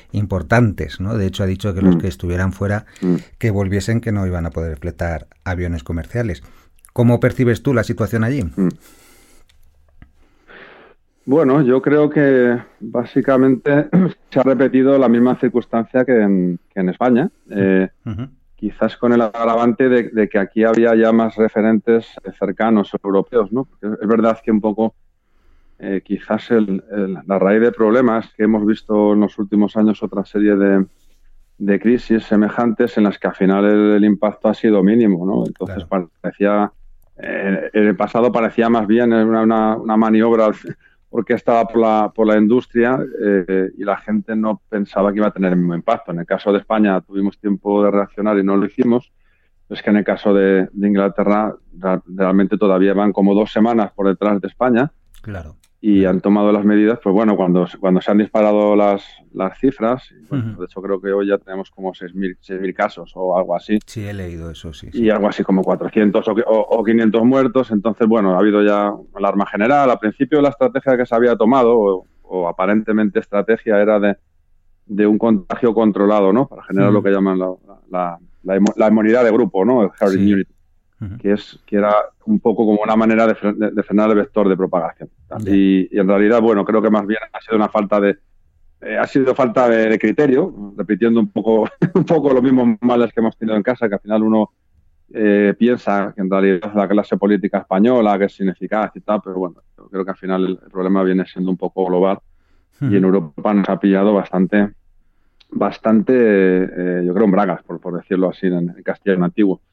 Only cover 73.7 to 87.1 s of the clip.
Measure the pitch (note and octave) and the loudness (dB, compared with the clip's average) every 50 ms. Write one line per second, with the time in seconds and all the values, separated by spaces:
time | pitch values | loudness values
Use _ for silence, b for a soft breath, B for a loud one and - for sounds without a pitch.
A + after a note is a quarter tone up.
73.7 | G#2+ G2+ G#2 G#2+ G#2+ G#2 G2+ G2+ G2 - _ _ _ _ _ _ _ _ _ _ | 2 2 2 2 2 2 2 0 -2 -2 _ _ _ _ _ _ _ _ _ _
74.7 | _ _ _ - G#2 G2 G#2 G#2 G#2+ G2+ A2 A#2 A2 G2+ F2+ - - - - A#2 | _ _ _ -10 -2 0 2 2 2 2 2 0 0 0 -2 -8 -6 -2 -2 0
75.7 | G#2 A2 A2+ G#2+ F#2+ F#2+ G2+ G2+ G#2+ G#2 G2 F#2+ F#2+ B2 C#3 - - - - - | 0 2 0 0 2 2 2 2 2 2 2 2 2 0 -2 -4 -8 -20 -12 -6
76.7 | F#2+ G2 G2 G2+ G#2 G#2 G2 G2 G2 G2 G2 F#2+ F#2+ F#2 F#2 F#2 F#2 - _ G2+ | -2 0 2 2 2 2 2 0 0 0 0 0 0 -2 -4 -6 -8 -12 _ -20
77.7 | G2 _ _ _ F#2 F2+ F2+ F2 E2+ E2+ - - - _ - F#2 G2 G2 G2+ G2+ | -20 _ _ _ -6 -6 -6 -6 -8 -14 -20 -20 -20 _ -6 -2 0 2 2 0
78.7 | - - A2 G#2+ G#2+ A2 G#2+ A2 A2+ B2 B2 A2+ G#2 A#2 A#2 F#2+ - F#2+ F#2+ A2+ | 2 2 2 2 4 2 2 2 2 4 2 2 2 2 0 0 0 -2 0 2
79.7 | A2+ A#2+ G#2 F#2 - - A2 G2 F#2+ F#2+ G2+ G2+ G2+ F#2+ F#2 - _ _ _ _ | 2 2 0 -2 -2 -2 0 0 0 2 2 2 0 0 -2 -6 _ _ _ _
80.7 | _ _ _ _ _ _ A2 F#2+ F#2 B2+ - G2 G#2 G#2 - - - - _ - | _ _ _ _ _ _ -12 -12 -12 -6 -2 -2 -2 -2 -4 -14 -20 -20 _ -4
81.7 | - G2+ G#2 G#2 G#2 G#2+ - - _ _ _ A2 G#2+ G2+ - A#2+ G2+ F2+ A2+ G#2+ | -2 0 2 2 2 2 0 -2 _ _ _ -2 -2 0 0 0 0 2 2 2
82.7 | G#2 G#2 G#2+ A2 A2 A2 A2+ A2 A2 A2 A2+ A2 G#2 - - G#2 G#2 G#2 G#2+ G#2 | 2 0 0 0 0 2 2 2 2 2 2 2 0 -2 -4 -4 -2 -2 -4 -4
83.7 | - G#2 - - G2 G#2 G#2+ A2 A2 G#2 G2+ - - A2 G2+ G2 F#2+ F2 F#2+ F2+ | -4 -6 -4 0 0 2 2 2 2 0 0 0 -2 0 2 2 2 0 -2 -2
84.7 | - F2 D#2+ D#2 - _ D#2+ - _ _ - _ - G#2+ G#2+ F#2+ G2+ G2 G2 G2 | -2 -4 -4 -4 -10 _ -20 -20 _ _ -20 _ -12 -10 -4 0 2 2 4 4
85.7 | F#2+ F#2+ F#2 - - G#2+ F#2 F#2+ G2+ G2 G#2 G#2 A#2 A#2 A2 A2+ A2 G2+ F#2+ - | 2 2 0 -2 -2 -2 0 2 2 2 4 4 4 4 4 2 2 2 0 0
86.7 | G#2+ A2 G#2 A2 G#2+ G#2+ G2+ G2 | 0 2 2 2 0 0 0 -2